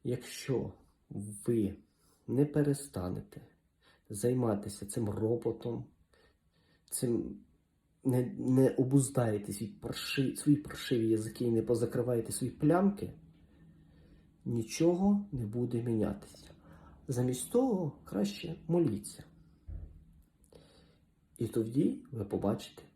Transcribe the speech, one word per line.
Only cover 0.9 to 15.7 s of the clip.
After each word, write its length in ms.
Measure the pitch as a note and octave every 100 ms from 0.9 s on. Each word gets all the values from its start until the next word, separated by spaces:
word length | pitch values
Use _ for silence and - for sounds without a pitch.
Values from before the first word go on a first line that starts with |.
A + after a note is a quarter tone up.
| _ _ - G#2 - -
ви 300 | A#2 G2 - _ _ _ _ -
не 180 | A#2+ D3
перестанете 960 | D3 D3 C#3 - F#2+ F2+ G2+ - - - _ _ _ _ _ _
займатися 760 | G2+ A#2+ B2+ A#2+ G2+ G2+ - G2+
цим 240 | B2+ G#2+
ропотом, 760 | G2 A2 A#2 A#2+ - A#2+ A#2 B2 _ _ _ _ _ _ _ _ _ _
цим, 480 | - B2 A#2 - G2+ - _ _ _ _ _
не, 220 | C3+ B2 A#2+ -
не 320 | B2 C3 C3
обуздаєтесь 920 | - B2+ C#3 C3+ - A#2 G#2 - G#2
від 200 | A2 -
парши-, 540 | - - - - C3+ -
свої 220 | D3 D3
паршиві 520 | - - - B2 A2
язики 360 | A2 A2 - A#2+
і 60 |
не 100 | A2+
позакриваєте 680 | A2 A#2 A#2 B2 A#2+ A#2+ A2+
свої 220 | - C3
плямки, 600 | - D3+ F3 G3 G3+ - - - - - - - - - - - - - _ -
нічого 800 | A#2 G#2+ - E3 F3+ G3 G3+ -
не 140 | C3 G#2
буде 380 | A#2+ A#2+